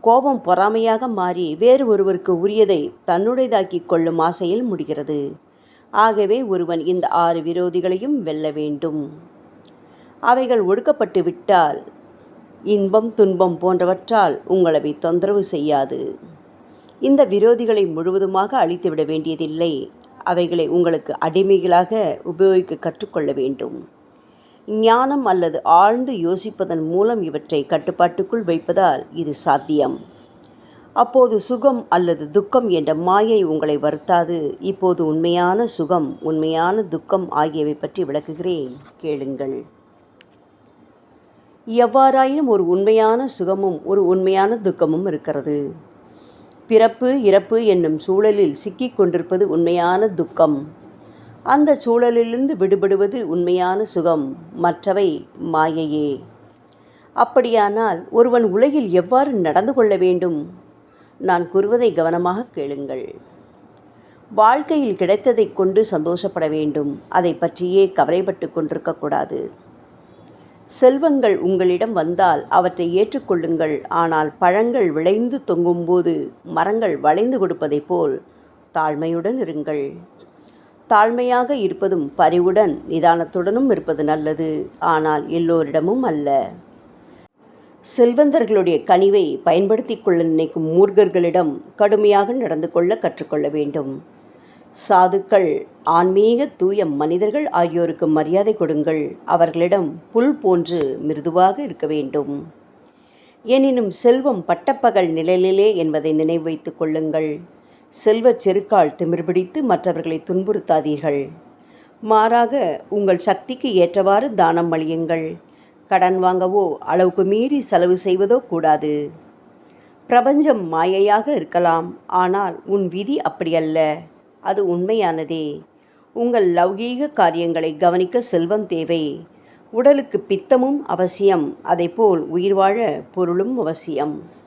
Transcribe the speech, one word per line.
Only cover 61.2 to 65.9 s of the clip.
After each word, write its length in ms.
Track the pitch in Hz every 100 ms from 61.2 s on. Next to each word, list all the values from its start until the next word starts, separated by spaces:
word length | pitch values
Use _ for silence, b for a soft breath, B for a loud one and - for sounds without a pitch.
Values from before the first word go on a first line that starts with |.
| 185 175 175
கூறுவதை 420 | 190 202 233 240
கவனமாக 540 | 175 165 175 180 190 240
கேளுங்கள். 640 | - 139 143 139 131 - - - - - _ _ _ _ b b b _
வாழ்க்கையில் 640 | - 214 262 302 320 262 190
கிடைத்ததைக் 560 | 180 202 262 233 214
கொண்டு 320 | - 190 190
சந்தோஷப்பட 640 | 220